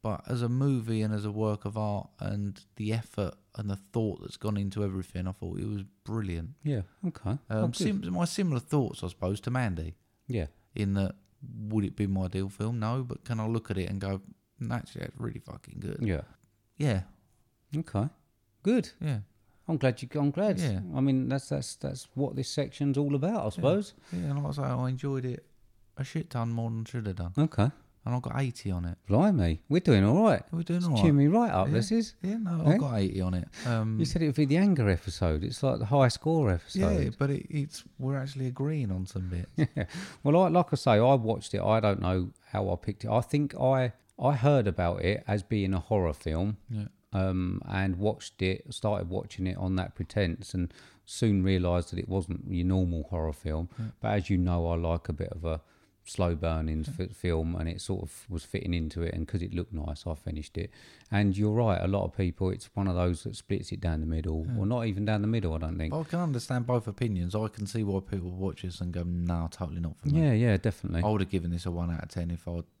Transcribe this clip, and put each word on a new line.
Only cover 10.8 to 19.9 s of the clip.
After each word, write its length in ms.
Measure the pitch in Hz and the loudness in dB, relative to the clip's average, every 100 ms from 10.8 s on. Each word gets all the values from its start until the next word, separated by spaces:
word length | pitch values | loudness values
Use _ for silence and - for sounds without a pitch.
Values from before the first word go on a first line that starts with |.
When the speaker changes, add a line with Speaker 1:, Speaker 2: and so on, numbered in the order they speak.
| 101 | 0
Speaker 1:
that, 220 | 98 98 - _ _ | 0 0 -4 _ _
would 420 | 131 113 107 110 | -16 -10 -2 0
it 120 | 98 - | 0 -2
be 100 | 101 | 0
my 200 | 95 92 | 0 0
ideal 220 | 95 95 | -2 -4
film? 300 | - 107 120 | -4 -4 -2
No, 240 | 107 127 | -2 -2
but 220 | 123 - | -4 -10
can 160 | - 113 | -6 -4
I 80 | 110 | 0
look 200 | 113 - | -2 0
at 80 | 95 | -2
it 120 | 90 | -2
and 100 | 98 | -2
go, 200 | 98 95 - - _ _ | -2 -4 -6 -20 _ _
"No, 160 | 117 120 | -6 -6
actually, 240 | - - - | -8 -12 -12
that's 120 | - | -8
really 220 | 117 - | -10 -10
fucking 400 | - - - - | -14 -18 -16 -12
good"? 180 | - - | -10 -4
Speaker 2:
Yeah. 200 | 107 82 - _ _ _ _ - | -2 -2 -6 _ _ _ _ -2
Speaker 1:
Yeah. 260 | 143 98 - - _ _ _ _ _ 147 | 0 0 -4 -18 _ _ _ _ _ -8
Speaker 2:
Okay. 320 | - 101 123 _ _ _ _ _ | -4 -2 -2 _ _ _ _ _
Good. 280 | 190 247 - - | 0 0 0 -8
Speaker 1:
Yeah. 200 | 151 113 101 _ _ _ - | -4 -4 -8 _ _ _ -4
Speaker 2:
I'm 80 | 156 | 2
glad 220 | 131 | 2